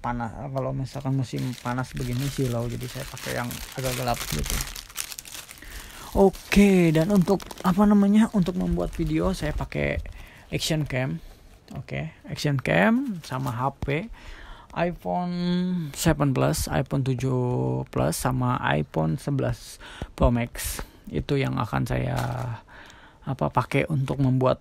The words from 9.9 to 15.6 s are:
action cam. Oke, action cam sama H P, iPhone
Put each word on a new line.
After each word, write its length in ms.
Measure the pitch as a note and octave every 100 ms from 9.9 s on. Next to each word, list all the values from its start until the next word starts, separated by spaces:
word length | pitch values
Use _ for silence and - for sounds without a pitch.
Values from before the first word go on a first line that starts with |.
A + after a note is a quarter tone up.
| - - - - - -
action 400 | C3+ - D#3 C#3
cam. 320 | C3 C3 E3 - - - - - -
Oke, 320 | - C#3 D#3 - C#4
action 320 | - D3+ C#3
cam 640 | - D#3 G#3 A#3+ C#4 F3+
sama 320 | - C3 C3+
H 160 | A#2 C3+ - -
P, 240 | D3 A3+ - - - - - -
iPhone 600 | - F3 E3 F3+ F3+ F3+ F3 F3 F3+